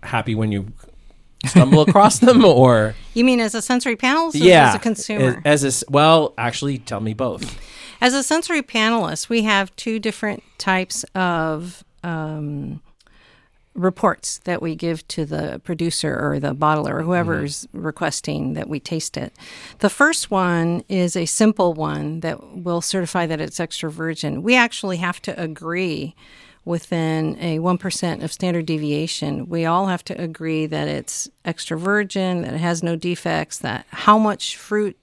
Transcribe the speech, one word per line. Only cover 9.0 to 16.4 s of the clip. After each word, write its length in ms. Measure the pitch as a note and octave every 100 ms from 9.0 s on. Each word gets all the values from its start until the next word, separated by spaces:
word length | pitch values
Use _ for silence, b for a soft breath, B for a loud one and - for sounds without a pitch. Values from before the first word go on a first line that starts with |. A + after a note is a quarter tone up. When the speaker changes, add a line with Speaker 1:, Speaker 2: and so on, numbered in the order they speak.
| F3+ - -
Speaker 2:
we 140 | A#3
have 320 | G#3+ G3 F#3+ -
two 220 | - A3
different 420 | G#3+ G#3 G#3+ G3+ _ _
types 460 | - F#3 F#3 - -
of, 680 | F#3+ F3+ E3+ D#3+ D#3 F3 - _ _
um, 760 | F3 E3 D#3 D#3 D3 C#3+ C#3+ D3+ _ _ _ _ _ _ _ _ _
reports 640 | - F#3 F3+ G3+ - - -
that 160 | - F3
we 140 | E3+
give 320 | D#3 E3+ D#3+ -
to 160 | -
the 340 | D3+ D3+ D3+ -
producer 500 | - E3 E3+ - D#3
or 240 | C3 D3
the 160 | C#3+